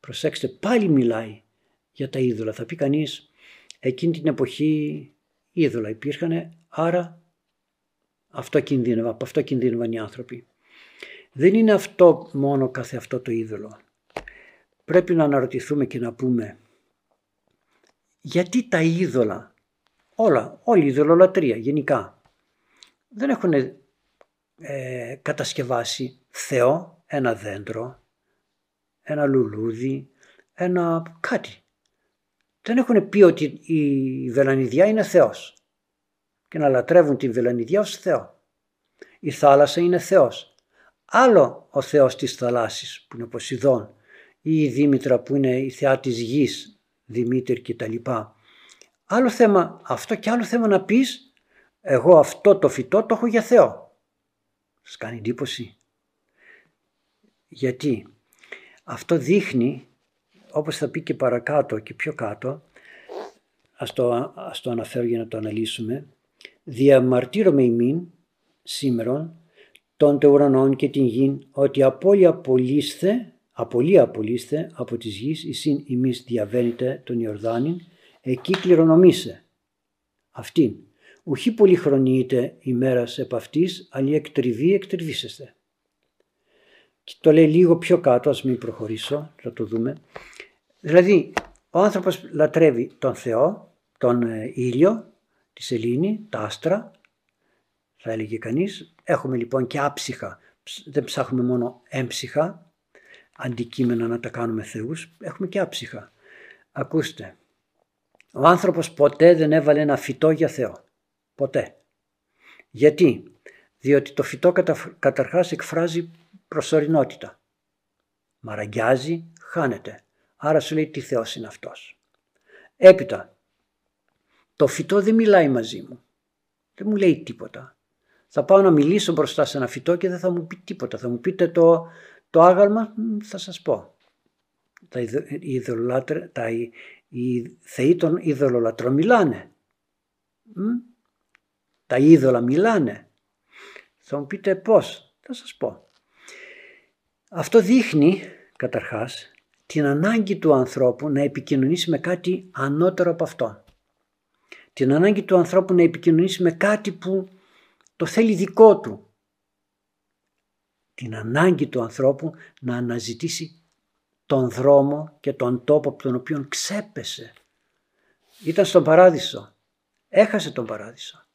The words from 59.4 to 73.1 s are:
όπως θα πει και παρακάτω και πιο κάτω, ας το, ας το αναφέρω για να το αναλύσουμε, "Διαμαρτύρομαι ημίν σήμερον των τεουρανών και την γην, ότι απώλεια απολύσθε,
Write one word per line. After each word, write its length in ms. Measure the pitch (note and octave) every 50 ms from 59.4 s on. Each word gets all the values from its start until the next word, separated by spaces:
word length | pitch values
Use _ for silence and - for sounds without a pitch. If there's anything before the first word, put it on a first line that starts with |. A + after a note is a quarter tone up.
| - - - B2+ A#2 C3+ D3 C3 - _ _ _ _ _ _ _ _ _ _ _ _ _
όπως 260 | - D3+ D3+ D#3 D3+
θα 120 | - D3 B2+
πει 140 | - E3
και 120 | E3 - C#3+
παρακάτω 640 | - C#3 B2 A#2+ A#2+ A#2+ - D3 D3 C3+ - A2+ G#2+
και 160 | G#2+ - -
πιο 200 | - - D#3 D3+
κάτω, 480 | - A#2+ G#2 G#2 - - B2+ C#3+ D#3 _ _ _ _ _ - - - - - - F#3+ - - _ _ _ _ _ _ _ _ _
ας 160 | _ - -
το, 400 | - - B2+ A#2+ A#2+ A#2+ C#3 C3 -
ας 260 | - - F#2 - -
το 100 | - B2
αναφέρω 340 | A#2+ A#2 A2+ - - B2 A#2+
για 140 | A#2 A#2 A2+
να 100 | A#2 A2+
το 80 | -
αναλύσουμε, 720 | A2+ G#2+ A2 G#2+ A2 A2 A2 - - A2+ G#2+ B2 C#3+ - _ _ _ _ _ _ _ _ - _ _ _
"Διαμαρτύρομαι 1000 | - B2+ A2+ C3+ C#3 C#3 C3 B2+ B2+ B2+ B2 B2+ B2+ - G3+ G#3+ F#3+ D3 C#3
ημίν 380 | B2+ A#2+ A#2 A#2 A#2+ B2+ D3 E3+ F3+ - _ _ _ _ _ _ _ _ _ _
σήμερον 720 | _ - - - C#3+ C3+ A#2+ A2+ A2+ A#2+ C3+ D3 D#3+ E3 - _ _ _ _ _ _ _ _ _ _ _ _
των 220 | _ D3+ D3 C#3+ C3+
τεουρανών 580 | D3 C#3+ C#3 C#3+ C#3+ C#3 C3+ C3 C3+ C3+ C3+
και 120 | C3+ - C3
την 160 | - C#3 C3+
γην, 420 | A#2+ A2 B2 C3+ C3+ C#3 C3+ - _
ότι 320 | _ C#3 C#3 C#3 C3+ C3+
απώλεια 460 | C3+ C3 C3 - - F#3+ G3+ G3+ F#3 E3+
απολύσθε, 1040 | D#3+ E3+ - C3 C3 B2+ B2+ B2+ C#3 D3 C#3 - - - - F#3+